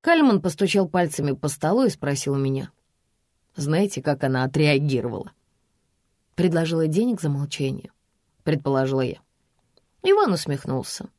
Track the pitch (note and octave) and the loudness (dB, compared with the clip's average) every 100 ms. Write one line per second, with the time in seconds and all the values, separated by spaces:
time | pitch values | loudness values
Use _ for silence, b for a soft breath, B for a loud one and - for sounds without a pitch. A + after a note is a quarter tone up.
0 | E4 E4+ C#4 G3 F3 - G3 G3 F3+ F3+ | 4 6 6 4 0 0 2 2 2 0
1 | - D3+ D3 C3+ D3 - D#3 A3 C4 - | 0 0 -4 -2 -4 -2 0 2 2 0
2 | C#3+ C#3 - C#3 C3+ C3+ - _ _ _ | -4 -4 -2 -2 -2 -4 -8 _ _ _
3 | _ _ _ _ _ - C#3+ D#3+ G3+ C#3+ | _ _ _ _ _ -8 0 0 0 -2
4 | D3+ C#3 C3+ C3 C3 D3 D3+ C#3 D3 B2+ | -4 -2 0 0 0 2 2 2 2 -2
5 | A#2 G2 - _ _ _ _ _ _ _ | -2 -8 -12 _ _ _ _ _ _ _
6 | _ _ _ - F3+ E3 E3 E3 D#3 E3 | _ _ _ -2 0 2 0 0 0 2
7 | B3 A3 D#3 C#3+ D3 - C3+ C3 - _ | 0 -2 -2 -4 -6 -4 -4 -6 -12 _
8 | _ _ _ _ - D3 C#3 C3+ C3+ C3+ | _ _ _ _ -4 -2 0 0 0 0
9 | B2+ - _ _ _ _ _ _ _ _ | -2 -6 _ _ _ _ _ _ _ _
10 | F#4+ G4+ E4+ E3+ - C3+ - C3 - - | 2 4 4 0 -2 -6 -4 -6 -6 -12
11 | - | -14